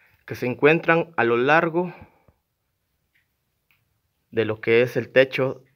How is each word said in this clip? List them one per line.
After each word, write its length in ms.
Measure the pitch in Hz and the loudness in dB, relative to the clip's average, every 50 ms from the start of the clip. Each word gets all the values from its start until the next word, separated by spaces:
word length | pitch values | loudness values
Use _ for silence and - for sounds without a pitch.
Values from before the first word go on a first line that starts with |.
| _ _ _ _ _ | _ _ _ _ _
que 120 | - 120 | -16 -10
se 100 | - - | -8 -6
encuentran 680 | 123 123 117 - 147 156 165 160 170 165 165 165 165 - | -6 -2 2 2 2 2 2 2 0 0 0 -2 -2 -2
a 80 | - 117 | -2 0
lo 120 | 117 117 | 0 0
largo 560 | 117 123 139 151 165 175 165 156 170 180 175 165 - - - _ _ _ _ _ _ _ _ _ _ _ _ _ _ _ _ _ _ _ _ _ _ _ _ _ _ _ _ _ _ _ _ _ _ _ _ _ _ _ _ _ _ _ _ | 0 2 2 2 2 2 0 -4 -6 -6 -8 -10 -16 -20 -20 _ _ _ _ _ _ _ _ _ _ _ _ _ _ _ _ _ _ _ _ _ _ _ _ _ _ _ _ _ _ _ _ _ _ _ _ _ _ _ _ _ _ _ _
de 140 | - 110 110 | -4 -4 -4
lo 160 | 107 107 107 | -2 -4 -6
que 220 | - 113 113 117 123 | -2 0 2 2 2
es 140 | 127 - | 0 -2
el 140 | 131 113 - | -6 -6 0
techo 540 | - 127 135 135 - - 131 131 - - - _ _ | 2 2 2 2 0 -4 -4 -4 -6 -8 -16 _ _